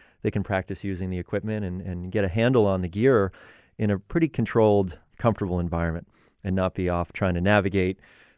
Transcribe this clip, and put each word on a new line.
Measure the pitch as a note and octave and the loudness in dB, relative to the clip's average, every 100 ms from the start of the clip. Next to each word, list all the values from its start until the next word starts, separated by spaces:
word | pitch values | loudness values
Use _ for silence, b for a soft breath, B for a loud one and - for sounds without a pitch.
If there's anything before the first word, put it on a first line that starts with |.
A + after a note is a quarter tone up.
| b b | b b
they | A2+ | -4
can | G#2 | -4
practice | F#2 G2 - F#2+ | -2 -4 -4 -8
using | G2 F#2 F#2 | -6 -6 -6
the | F2+ | -6
equipment | F2 G#2 G#2+ G#2+ | -6 -6 -4 -6
and, | G2 F2+ | -6 -8
and | F#2+ F2 F2+ | -8 -8 -4
get | G#2+ | -2
a | G2 | -2
handle | G2+ A#2 C3 G2+ | 0 2 4 4
on | F#2+ | 2
the | F2+ | -2
gear | F#2 B2+ A#2+ F#2+ B B B B - | 0 2 4 2 B B B B -4
in | G#2+ | -2
a | G2 | -2
pretty | - E3+ D#3+ | -2 -2 -2
controlled, | - A2+ A#2 A2 G2+ F#2+ - _ - | -2 0 4 6 4 2 -6 _ -2
comfortable | A#2+ G#2 G2 F2 | -2 0 -2 -2
environment | F2 E2+ E2+ E2 - b b b | -2 -2 -2 -4 -10 b b b
and | G2 | -4
not | F#2 F#2 | -2 -2
be | - F2+ | -2 -2
off | F2 F2 | -2 -4
trying | - F#2+ | -2 -2
to | F2 | 0
navigate | F2+ G#2 F#2+ F#2+ F#2 F#2+ b b b | 2 2 2 0 0 -4 b b b